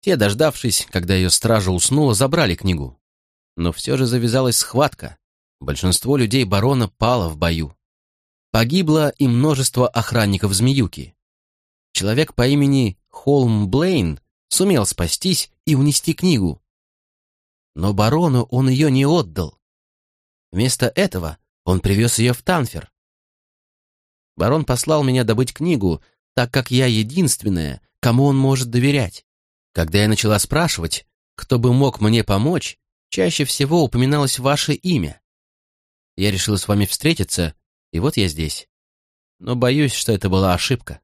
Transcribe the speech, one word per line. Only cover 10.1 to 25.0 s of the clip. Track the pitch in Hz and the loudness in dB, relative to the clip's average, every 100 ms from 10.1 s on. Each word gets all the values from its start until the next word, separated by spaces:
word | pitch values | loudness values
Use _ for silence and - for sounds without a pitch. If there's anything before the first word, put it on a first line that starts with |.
| 120 104 98 104 | 0 0 0 0
змеюки. | 98 123 139 95 - 64 _ _ _ _ _ _ _ _ | 0 0 2 -2 -4 -16 _ _ _ _ _ _ _ _
Человек | - 95 117 156 | -4 -2 0 -2
по | - 123 | 0 2
имени | 143 139 139 117 92 _ | 4 4 2 0 -4 _
Холм | - - 143 123 107 101 | -6 0 2 4 2 0
Блейн | 120 175 175 87 73 _ _ _ | 0 0 0 0 -4 _ _ _
сумел | - 196 160 | 0 2 2
спастись | 101 - 87 - 190 175 - _ | 0 -2 -4 -4 -2 -4 -4 _
и | - | 0
унести | 139 147 139 - | 2 2 0 -2
книгу. | - 185 139 90 69 _ _ _ _ _ _ _ _ _ _ _ | -2 0 2 0 -4 _ _ _ _ _ _ _ _ _ _ _
Но | 73 95 | -4 -2
барону | 98 107 151 170 127 - | 2 2 2 2 2 0
он | 123 131 | 0 0
её | 131 156 | 2 2
не | 131 139 | 2 2
отдал. | 175 101 78 80 _ _ _ _ _ _ _ _ _ _ | 0 -2 -6 -8 _ _ _ _ _ _ _ _ _ _
Вместо | 87 127 - 120 | -2 -2 0 -2
этого | - 190 92 82 78 _ _ | 0 -2 -4 -8 -12 _ _
он | - 92 | -2 0
привёз | 98 98 117 - | 2 2 2 2
её | 123 | 0
в | 123 | 0
Танфер. | - 180 123 80 78 _ _ _ _ _ _ _ _ _ _ _ _ _ _ - | -2 -2 -2 -8 -16 _ _ _ _ _ _ _ _ _ _ _ _ _ _ -2
Барон | 92 151 | 0 0
послал | 147 123 - 156 | 0 -2 0 2